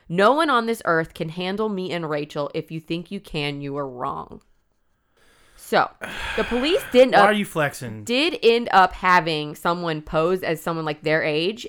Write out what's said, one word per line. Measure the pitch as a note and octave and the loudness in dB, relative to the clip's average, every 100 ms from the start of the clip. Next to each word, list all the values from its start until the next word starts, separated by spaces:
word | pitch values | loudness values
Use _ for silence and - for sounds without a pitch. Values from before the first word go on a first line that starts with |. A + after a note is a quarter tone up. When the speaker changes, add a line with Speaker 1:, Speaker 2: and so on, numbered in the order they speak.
| _ | _
Speaker 1:
"No | E3+ G3+ | 2 4
one | C#4+ D#4+ | 4 4
on | B3 A3+ | 2 0
this | A3+ | -2
earth | - E3 E3 | 0 0 0
can | - D#3+ | -6 -8
handle | D#3+ F3+ G3+ A3 | -6 -6 -4 -2
me | G3 F#3 | -4 -4
and | E3+ D#3+ | -6 -4
Rachel. | D3+ D3 D#3 C#3+ | -4 -6 -6 -6
If | D#3 D3+ | -6 -8
you | D#3+ | -12
think | - E3 E3+ | -6 -8 -6
you | G3 | -12
can, | - D#3+ D3 C#3+ | -8 -6 -4 -6
you | C#3+ C#3 | -6 -6
are | C#3 | -6
wrong." | B2 C3+ D#3 D#3 - _ _ _ _ _ _ _ _ _ _ _ _ | -6 -6 -6 -10 -16 _ _ _ _ _ _ _ _ _ _ _ _
So, | - G#3 - - - - - - | -2 0 0 -4 -12 -10 -8 -4
the | |
police | G#3+ A#3+ C#4 G4 - | -2 -2 0 -2 2
did | B3 B3+ | 6 6
Speaker 2:
<sighs> | |
Why | G3+ | 8
Speaker 1:
up | G3+ | 6
Speaker 2:
are | |
you | G#3 | 4
flexing? | G3 E3+ C#3+ - B2 A2 | -2 -2 -2 -4 -12 -12
Speaker 1:
did | G#2 A#3+ D#4+ - | -4 0 0 2
end | A3+ A#3 A#3 | 2 2 4
up | F#3+ F3+ | 4 4
having | - F#3 F3+ D#3+ D3+ D3 | 2 4 4 4 -2 -4
someone | D3 F3+ F3 E3+ D#3 | -4 -2 -2 -2 -4
pose | D3+ D#3+ E3 F#3 | -2 0 2 0
as | - D#3+ | -2 -4
someone, | - E3 | -4 -4
like, | D#3 D3+ | -4 -4
their | D#3 D#3 | 0 0
age | D3+ D3+ F3 A3+ | 0 0 -2 -4